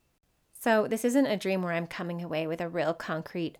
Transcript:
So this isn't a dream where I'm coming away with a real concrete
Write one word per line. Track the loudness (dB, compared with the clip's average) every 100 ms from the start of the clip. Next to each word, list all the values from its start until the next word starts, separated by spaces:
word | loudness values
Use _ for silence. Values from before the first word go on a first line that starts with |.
| _ _ _ _ _
So | -4 2 4 4
this | 0 4
isn't | 4 4
a | 2
dream | 0 0
where | 0
I'm | -2 -4
coming | -6 -6 -6
away | -4 -2 -2
with | -2
a | -4
real | 0 0
concrete | -2 -4 -4 -4 -4 -4 -4